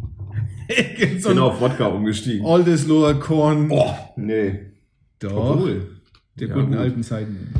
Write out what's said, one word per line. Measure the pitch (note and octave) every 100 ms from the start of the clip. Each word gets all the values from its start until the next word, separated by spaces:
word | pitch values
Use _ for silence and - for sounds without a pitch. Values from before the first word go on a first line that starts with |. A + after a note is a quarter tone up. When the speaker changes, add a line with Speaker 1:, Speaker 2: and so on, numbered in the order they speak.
| - - - - - - - B3+ - - - F#3+
Speaker 1:
so | A3
ein | F#3
Speaker 2:
Bin |
auf | B2+ -
Wodka | B2 C3+ G#2+
umgestiegen. | F#2+ G#2+ G#2 B2+ G#2+ G#2+
Speaker 1:
Oldesloher | E3+ E3+ D#3+ C3+ D#3 D3+ C#3+
Korn. | - D#3+ D3+ D3+ D3+
Speaker 2:
Boah, | C#3 G#2 G2 - -
nee. | G#2 A2 G2+ F#2+ - _ _ _ _ _
Speaker 1:
Doch. | G2+ G#2 A#2 -
Speaker 2:
Obwohl. | F#3 G2 F#2+ - _ _ _ -
Speaker 1:
Der | -
Speaker 2:
Ja, | C#3
Speaker 1:
guten | C3+
Speaker 2:
gut. | A2+
Speaker 1:
alten | B2+ B2
Zeiten. | A2+ A2 G#2+ G2 F#2 -